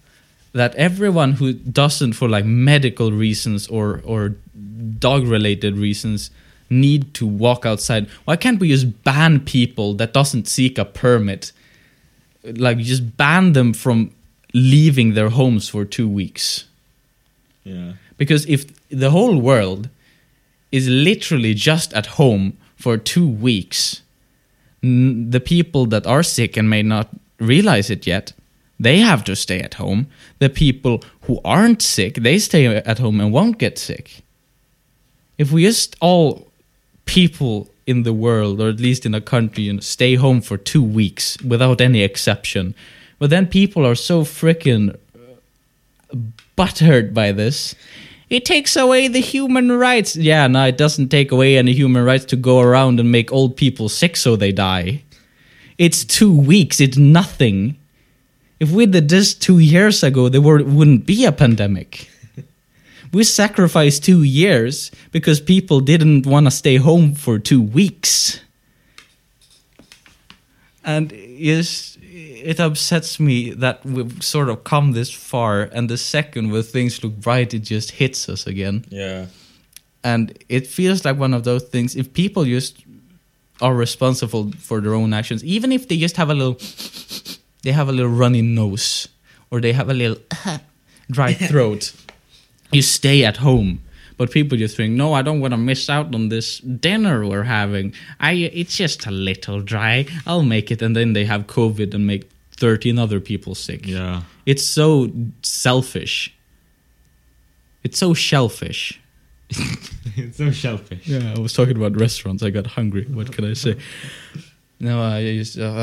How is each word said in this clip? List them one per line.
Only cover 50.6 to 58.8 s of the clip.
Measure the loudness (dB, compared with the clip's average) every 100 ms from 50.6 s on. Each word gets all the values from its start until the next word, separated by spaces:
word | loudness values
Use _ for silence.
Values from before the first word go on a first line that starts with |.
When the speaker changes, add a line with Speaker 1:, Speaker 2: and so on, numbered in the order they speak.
| 2
Speaker 1:
it | 2
doesn't | 0 0 0
take | 2 2
away | 4 4 4
any | 4
human | 4 2 4
rights | 4 2 0
to | -2
go | 4 4
around | 6 6 4 4
and | 4
make | 2 2
old | 0 0 0
people | -2 0 -6
sick | -2 -2 0
so | 0 2
they | 0
die. | 0 -2 -2 -4 -6 -10 _ _ _ _ _ -18 0
It's | 0 2
two | -2 2 4 6
weeks, | 6 4 4 2
it's | 2 6
nothing. | 6 6 4 0 0 0 -2 -6 _ _ _ _ _ _ _ _
If | 0
we | 2